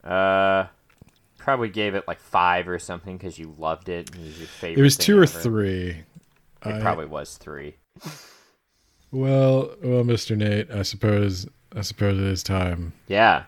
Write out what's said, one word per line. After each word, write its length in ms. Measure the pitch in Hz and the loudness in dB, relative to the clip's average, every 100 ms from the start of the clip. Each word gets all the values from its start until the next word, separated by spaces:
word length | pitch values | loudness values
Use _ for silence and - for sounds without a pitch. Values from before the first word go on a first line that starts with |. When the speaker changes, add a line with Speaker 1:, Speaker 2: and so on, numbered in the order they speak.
Speaker 1:
Uh, 640 | - 92 95 95 98 95 95 _ _ _ - _ _ _ | -2 0 2 4 4 2 -2 _ _ _ -20 _ _ _
probably 300 | - 131 117 | -4 -2 -2
gave 260 | 107 104 | -2 -2
it, 140 | 98 - | -2 -6
like, 140 | 85 | -12
five 480 | - 90 90 90 87 | -4 0 2 2 -2
or 100 | 90 | -6
something 400 | - 87 92 92 | -8 -12 -10 -12
'cause 180 | 92 80 | -12 -14
you 160 | 80 78 | -18 -8
loved 320 | 80 80 - | -6 -6 -8
it 260 | 85 82 85 | -10 -10 -16
and 80 | |
it 40 | 80 | -16
was 100 | 80 | -16
your 80 | 80 | -18
favorite 320 | - 87 82 | -12 -6 4
Speaker 2:
It 40 | |
was 120 | 139 135 | 4 6
Speaker 1:
thing 100 | - | 4
Speaker 2:
two 120 | 202 | 6
or 40 | |
Speaker 1:
ever. 160 | 165 - | 6 4
Speaker 2:
three. 500 | 123 110 98 92 90 | -2 0 0 -2 -6
Speaker 1:
It 160 | 82 82 - _ _ _ _ | -8 -16 -20 _ _ _ _
Speaker 2:
I 180 | 110 107 | -10 -2
Speaker 1:
probably 260 | 107 80 78 | -2 -2 -6
was 300 | 76 71 - | -10 -12 -16
three. 400 | - 73 73 - _ - - 151 - - _ _ _ _ _ _ _ | -16 -14 -14 -18 _ -20 -20 -18 -20 -20 _ _ _ _ _ _ _
Speaker 2:
Well, 600 | 131 135 135 135 131 - - | -4 2 4 6 4 0 -6
well, 200 | 131 123 120 | 0 2 2
Mister 300 | 117 - 107 | 0 0 0
Nate, 360 | 104 104 104 | 2 0 -2
I 100 | 104 | -6
suppose, 680 | 98 101 110 104 101 92 98 _ _ - | -6 -2 2 2 2 -2 -10 _ _ -10
I 60 | |
suppose 360 | 101 - 101 98 | -10 -4 -2 0
it 80 | 98 | -2
is 160 | 95 | -4
time. 500 | - 95 90 87 85 - _ | -2 -2 -2 -4 -8 -12 _
Speaker 1:
Yeah. 360 | 98 113 80 | 4 6 6